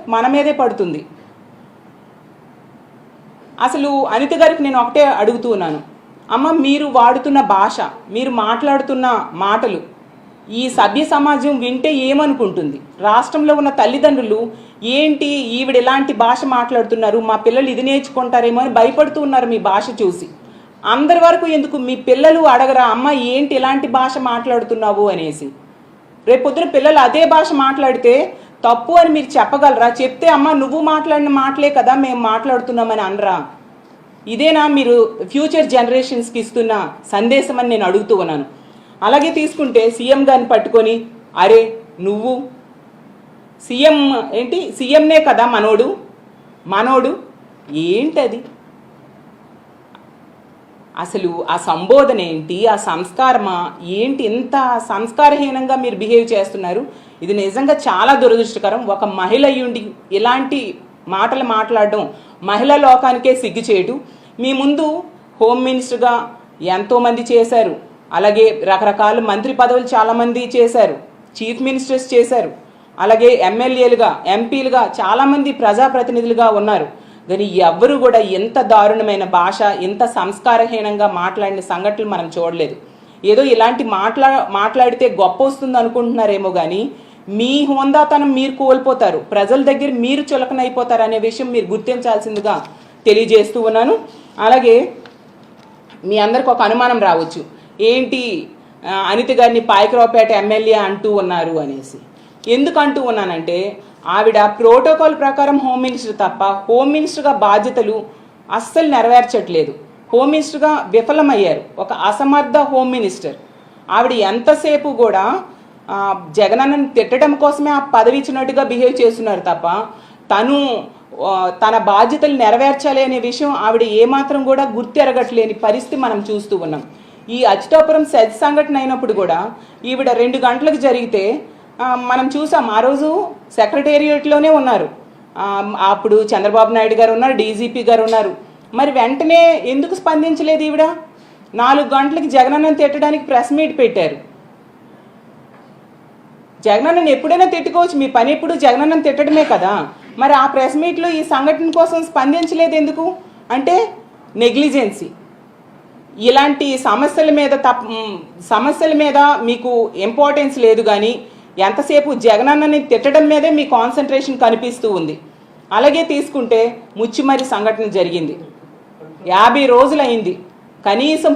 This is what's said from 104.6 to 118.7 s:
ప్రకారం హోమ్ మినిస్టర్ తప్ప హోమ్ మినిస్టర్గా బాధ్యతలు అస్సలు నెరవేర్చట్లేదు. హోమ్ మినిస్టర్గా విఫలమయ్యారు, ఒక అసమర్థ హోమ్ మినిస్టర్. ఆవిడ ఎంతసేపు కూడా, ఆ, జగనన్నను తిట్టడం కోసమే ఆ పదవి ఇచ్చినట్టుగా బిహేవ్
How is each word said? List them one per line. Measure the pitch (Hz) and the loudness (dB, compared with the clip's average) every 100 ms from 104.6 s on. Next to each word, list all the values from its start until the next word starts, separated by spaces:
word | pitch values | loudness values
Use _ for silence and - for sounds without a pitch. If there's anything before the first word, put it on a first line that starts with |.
| 226 247 311 311 311 302 | 4 6 4 4 2 2
ప్రకారం | 269 269 277 285 | -2 0 0 0
హోమ్ | 262 254 | 0 -4
మినిస్టర్ | 254 240 220 | -4 -6 -10
తప్ప | 208 190 - | -4 -4 -2
హోమ్ | 196 196 196 233 277 | -2 -2 0 2 2
మినిస్టర్గా | 302 302 - 285 | 0 -2 -2 -2
బాధ్యతలు | 277 208 208 220 254 208 220 208 - - _ - | 0 2 2 2 -2 -2 -4 -8 -18 -20 _ -10
అస్సలు | 220 226 330 320 | -8 -4 0 2
నెరవేర్చట్లేదు. | 254 233 247 240 226 185 165 143 - - - - | 2 4 4 4 -2 -2 -2 -2 -6 -18 -20 -2
హోమ్ | 240 269 | 0 2
మినిస్టర్గా | 311 294 294 302 302 185 | 0 -2 -2 0 0 0
విఫలమయ్యారు, | 214 226 302 294 233 185 147 - - | -2 0 0 2 2 0 -2 -6 -10
ఒక | 190 | -8
అసమర్థ | 226 185 208 277 285 285 294 | -4 -2 0 0 2 2 0
హోమ్ | 277 269 262 | 2 0 -2
మినిస్టర్. | 254 202 - 160 - - - _ - - | -2 -4 -6 -12 -12 -20 -20 _ -20 -4
ఆవిడ | 196 247 | 0 0
ఎంతసేపు | 240 196 220 240 302 311 294 294 | 0 -2 0 2 2 2 0 -2
కూడా, | 233 233 190 202 370 - - - - - | 0 2 2 0 -4 -8 -20 -20 -20 -10
ఆ, | 196 196 190 160 156 | -6 -4 -4 -4 0
జగనన్నను | 196 233 277 294 277 | 2 2 0 0 -2
తిట్టడం | 233 214 247 294 | -2 0 2 2
కోసమే | 285 294 285 294 | 2 0 0 -2
ఆ | 285 277 | -2 0
పదవి | 233 226 277 | 2 4 2
ఇచ్చినట్టుగా | 277 262 262 262 | -2 -6 -4 -2
బిహేవ్ | 269 | -2